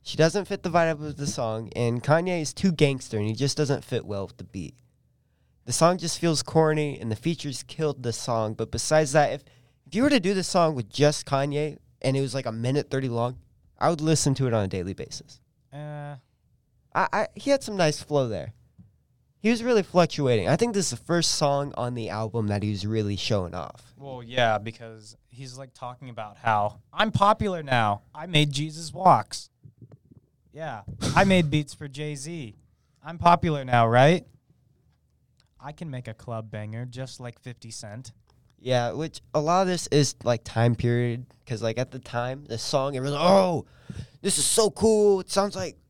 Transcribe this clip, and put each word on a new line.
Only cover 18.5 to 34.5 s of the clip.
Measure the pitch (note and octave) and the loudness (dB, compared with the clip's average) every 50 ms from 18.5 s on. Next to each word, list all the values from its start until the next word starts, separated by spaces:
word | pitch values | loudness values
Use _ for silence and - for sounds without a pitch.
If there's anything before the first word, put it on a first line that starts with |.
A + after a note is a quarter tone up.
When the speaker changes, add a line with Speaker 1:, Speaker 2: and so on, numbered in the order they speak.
| - _ _ _ _ _ - _ _ _ _ _ _ _ _ _ _ _ | -14 _ _ _ _ _ -20 _ _ _ _ _ _ _ _ _ _ _
Speaker 1:
He | - G#3+ | 2 2
was | B3 A3 | 2 2
really | A3+ B3+ A#3+ G#3+ F3 | 2 2 2 2 2
fluctuating. | - - F3+ E3+ D3+ - - C#3+ B2+ A#2+ G#2+ F2+ | 2 4 4 4 4 2 0 2 2 2 2 4
I | F#2+ C#3+ | 2 2
think | - A#3 A#3+ G#3 | 2 2 0 0
this | G3+ E3 - | -2 -2 -2
is | A#2+ - | -6 -8
the | - | -4
first | - E3 F3 D#3+ - - | 0 0 2 2 0 0
song | - D#3+ C#3+ C#3+ C#3 C#3+ C#3+ - | 2 2 2 2 0 -2 -4 -6
on | - B2 A#2+ B2 | -6 -6 -4 -4
the | A#2+ A2+ F2+ | -6 -6 -6
album | F2+ G#2+ A2+ G#2+ F#2+ A#2 A2 | -6 -6 -6 -4 -4 -2 -2
that | G#2 G2+ G2+ G2+ | 0 0 0 0
he | G#2 | -2
was | G#2 F#2+ F#2+ | -4 -4 -4
really | G#2 A2 A2 G#2 G2+ G2+ | -2 -2 0 0 -2 -2
showing | F#2 - - A#2 G2+ F2+ E2+ - | -4 -2 0 0 0 0 -4 -8
off. | F2+ C#2+ - - - - - _ | -10 -10 -12 -14 -20 -20 -20 _
Speaker 2:
Well, | _ C#3 C#3 C3 B2 A#2+ | _ -14 -14 -14 -14 -14
yeah, | A#2 B2 B2+ A#2+ A2+ A2 | -6 0 2 2 2 2
because | G#2 G2+ A2+ A2 - A#2 A2+ A2+ A2 G#2+ G#2 A2 _ _ | 0 -4 -8 -12 -12 -18 -18 -18 -20 -20 -20 -20 _ _
he's, | _ B2 A#2+ C#3 B2+ B2 | _ -20 -18 -18 -16 -16
like, | C3 C3+ B2+ _ | -16 -18 -20 _
talking | - B2+ B2 B2 _ C3+ C3 | -14 -14 -14 -14 _ -18 -16
about | A#2 A2+ G#2+ G#2+ G#2+ | -12 -12 -14 -14 -14
how, | - - A2+ A2 G#2 G#2 G#2 - - _ _ - | -4 0 2 2 4 2 0 -4 -8 _ _ -2
"I'm | D#3+ G#3 A3 | -2 -2 0
popular | - - G3+ G3+ G#3+ - G#3+ G3+ F3+ E3 | 4 4 6 6 4 2 0 -4 -4 -6
now. | D3+ C#3 B2+ A#2+ A2 G#2 G2+ - _ _ _ | -2 0 2 2 4 2 0 -2 _ _ _
I | D3+ D#3+ | -16 -12
made | F3+ F3 D3+ D3+ D3 | 0 2 2 2 4
Jesus | C3+ C#3 D3+ D#3 D3+ D#3+ E3+ D3+ D3 | 0 -4 -6 -6 -8 -12 -14 -12 -10
Walks. | F3 F#3 F3+ C#3+ A2 G#2 _ - - - _ _ _ _ - _ _ - _ - _ _ _ - - _ _ _ _ _ _ _ | 2 6 6 6 6 4 _ -12 -14 -14 _ _ _ _ -20 _ _ -20 _ -20 _ _ _ -20 -20 _ _ _ _ _ _ _
Yeah, | C#3+ D#3+ D3+ A#2+ G#2 F#2+ - - - - - - | -14 -12 -10 -12 -12 -14 -16 -12 -6 -6 2 4
I | F3 G3+ | 4 6
made | G3 F#3+ F3+ E3+ D3 | 6 6 4 4 2
beats | D3+ D3+ D3 - - | 0 -2 -2 -4 -12
for | _ D3+ | _ -14
Jay-Z. | C#3+ C3 C#3+ D3+ D3+ D3 C3+ C3 D#3 E3+ E3 C3 G#2+ G2+ _ _ _ _ _ _ _ _ _ _ | -14 -10 -10 -8 -8 -8 -10 -10 -12 -10 -10 -12 -12 -14 _ _ _ _ _ _ _ _ _ _
I'm | D3+ E3+ E3+ | -16 -12 2
popular | E3+ F3 F3 E3+ - E3+ D3+ C#3+ C3 | 6 6 6 6 4 0 0 0 0
now, | B2+ B2 A#2+ A#2 | 2 4 4 6
right? | A2+ A#2 B2 C3+ D3+ F3+ F3 - - _ _ _ _ | 6 8 8 8 8 6 4 0 -8 _ _ _ _